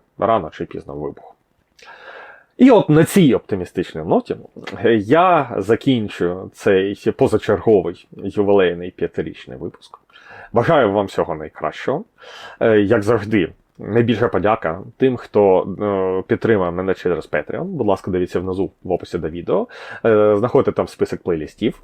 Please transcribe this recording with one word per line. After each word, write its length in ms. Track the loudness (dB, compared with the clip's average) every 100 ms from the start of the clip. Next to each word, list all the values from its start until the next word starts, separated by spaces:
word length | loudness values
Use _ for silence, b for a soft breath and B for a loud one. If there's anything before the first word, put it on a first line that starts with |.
| _ -4
рано 320 | 0 0 -2
чи 120 | -10 -10
пізно 280 | -10 -12 -10
вибух. 400 | -10 -12 -20 _ _ _ _ _ B B B B B B B 4
І 140 | 6
от 180 | 6 6
на 140 | 4
цій 300 | 4 6 4
оптимістичній 680 | 4 -2 -6 -6 -6 -6 -6
ноті 340 | -2 -2 -2 -10 -12 -18 -16 -2 2 2
я 580 | 2 4 4 2 0 -6
закінчую 920 | -2 0 2 0 -2 -4 -4 -4 -12
цей 420 | -4 2 2 2 -2 -4 0
позачерговий 920 | 0 0 0 0 4 2 2 -10 _
ювілейний 800 | -12 -8 -2 2 4 2 -2 -10
п'ятирічний 680 | -8 -6 -6 -10 -12 -18 -14
випуск. 420 | -14 -14 -20 -20 _ B B B B
Бажаю 380 | -2 2 2 4
вам 140 | 0 -2
всього 300 | -4 -4 -4
найкращого. 680 | -10 -8 -8 -6 -6 -6 -8 _ B B B B
Е, 200 | 2 4
як 240 | 4 2
завжди, 480 | 2 -2 0 0 -2 -6 _ -16
найбільша 480 | -2 0 2 0 0
подяка 540 | 0 0 0 -2 -6 -12 -2
тим, 200 | -2 -2
хто, 500 | -2 2 4 4 0 -4
е, 420 | -4 -2 -2 -4 -2
підтримує 440 | -2 2 2 0
мене 220 | -4 -6
через 360 | -4 -2 -4 -4
Patreon. 340 | -6 -4 -8
Будь 240 | -8 -4 -2
ласка, 240 | -2 -2
дивіться 280 | -4 -2 -4
внизу 320 | -4 -4 -6 _
в 80 | -6
описі 260 | -6 -6 -8
до 120 | -8
відео. 380 | -8 -4 -2 -4 B B B 2
Е, 300 | 4 4 2
знаходьте 340 | 2 2 0
там 160 | -2 -4
список 360 | -4 -6 -4
плейлістів, 560 | -4 -4 -6 -4 -6 -2